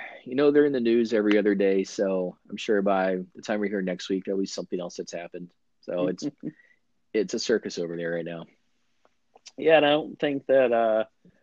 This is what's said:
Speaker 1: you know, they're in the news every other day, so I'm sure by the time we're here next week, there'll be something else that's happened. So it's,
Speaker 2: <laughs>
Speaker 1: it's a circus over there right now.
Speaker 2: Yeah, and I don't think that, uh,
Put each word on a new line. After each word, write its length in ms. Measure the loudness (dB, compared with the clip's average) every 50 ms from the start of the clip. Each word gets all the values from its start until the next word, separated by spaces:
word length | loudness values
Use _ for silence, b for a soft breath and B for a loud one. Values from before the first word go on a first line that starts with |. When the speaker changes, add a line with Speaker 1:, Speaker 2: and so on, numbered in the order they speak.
| B B B B B
Speaker 1:
you 100 | -6 -2
know, 160 | 2 4 4
they're 140 | 6 6 6
in 60 | 4 4
the 60 | 2
news 340 | 2 4 4 4 4 2 2
every 240 | 2 4 4 4 4
other 160 | 4 4 2
day, 280 | 4 2 2 2 2 0
so 540 | -2 -4 -2 -2 0 0 0 -2 -4 -6 _ _ -16
I'm 60 | -14 -8
sure 240 | -4 0 0 0
by 360 | 2 2 2 2 2 0 0 -2 -6 -8 _
the 60 | -12
time 180 | -8 -6 -4 -4
we're 100 | -2 -4
here 120 | -4 -4
next 260 | -4 -4 -4 -6 -4 -4
week, 140 | -4 -4 -4
there'll 140 | -4 -4 -4
be 60 | -4
something 340 | -4 -6 -10 -8 -8 -8 -8
else 160 | -6 -8 -10 -10
that's 140 | -12 -10
happened. 380 | -12 -12 -12 -12 -14 -16 -16 -16 _ _ _ _ _ _
So 260 | _ -8 -6 -4 -2 -4
it's, 160 | -4 -4 -8 -10 -10 _ B B B B B B
Speaker 2:
<laughs> 440 | B B _ _ _ _ _ _ -4
Speaker 1:
it's 200 | -2 -2 -2 -4
a 60 | -4
circus 380 | -2 0 -2 -2 -2 -4 -8 -8
over 200 | -8 -6 -6 -6
there 140 | -6 -6
right 140 | -6 -6 -6
now. 200 | -8 -10 -12 -14 -16 _ _ _ _ _ _ _ _ _ _ _ _ _ _ _ _ _ _ _ -20 -14 -2
Speaker 2:
Yeah, 200 | 4 4 6 6
and 80 | 6
I 40 | 4
don't 280 | 2 2 0 -4 -6 -4
think 260 | -4 -2 -2 -4 0 2
that, 240 | 4 4 4 4
uh, 340 | 2 2 2 2 2 0 -2 -4 _ _ b _ b b